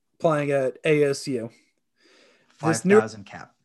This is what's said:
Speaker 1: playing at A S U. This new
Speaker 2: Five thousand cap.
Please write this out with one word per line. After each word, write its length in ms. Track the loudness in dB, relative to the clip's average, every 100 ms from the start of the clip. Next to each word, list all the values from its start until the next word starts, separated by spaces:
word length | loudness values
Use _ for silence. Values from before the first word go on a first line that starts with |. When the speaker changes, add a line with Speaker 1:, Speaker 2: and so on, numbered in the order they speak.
| _ _
Speaker 1:
playing 320 | -2 0 -2
at 240 | -2 -2 -4
A 180 | 0 2
S 240 | 2 -2 -6
U. 240 | -8 -8 -14 _ _ _ _ _ _ _ _ _ _
This 220 | -4 0
new 100 | 4
Speaker 2:
Five 80 | 4
thousand 220 | 4 -4 -18
cap. 260 | -20 -20 _